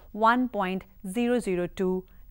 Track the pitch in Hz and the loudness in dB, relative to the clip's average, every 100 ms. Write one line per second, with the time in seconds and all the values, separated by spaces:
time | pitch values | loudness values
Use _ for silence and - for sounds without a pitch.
0 | - 208 220 247 254 202 185 190 - - | -12 2 4 4 0 -2 -2 -4 -8 -14
1 | 190 220 240 247 202 180 175 - 185 185 | -6 -2 2 0 0 -2 -2 -2 -2 -2
2 | - - - | -6 -20 -6